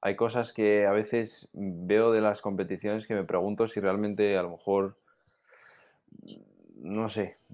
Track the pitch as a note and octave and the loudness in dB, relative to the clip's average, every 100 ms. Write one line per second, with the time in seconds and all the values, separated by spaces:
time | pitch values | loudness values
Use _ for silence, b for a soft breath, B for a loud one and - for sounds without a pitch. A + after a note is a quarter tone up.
0 | G2+ G2 A2+ A#2 A2+ - G#2+ G#2 G2+ G2+ | -2 -2 -2 -2 -6 0 4 4 4 2
1 | G#2 A#2 A2 - - - G2 E2+ F2+ G#2 | 0 -2 -4 -10 -20 -10 -8 -8 2 4
2 | A2+ A2+ G#2+ G2+ G#2 G2 F#2+ F#2 G#2 G#2+ | 6 4 2 0 -4 -4 -4 -4 -4 -6
3 | G#2+ G#2+ F#2+ - F#2+ G#2 A2+ A2 G2 F#2+ | -4 -4 -2 -2 -2 -2 -2 0 -2 0
4 | G#2 G2+ G#2 G2 F2 E2+ - G2 G2 - | -2 0 2 2 -2 -6 0 0 0 -6
5 | b b b b b b b b b b | b b b b b b b b b b
6 | _ - G1+ - G1+ G1+ G1+ G1+ C2+ G#2 | _ -20 -20 -20 -20 _ _ -16 -6 -4
7 | A2 G#2+ G2 - _ | -2 -2 -4 -6 _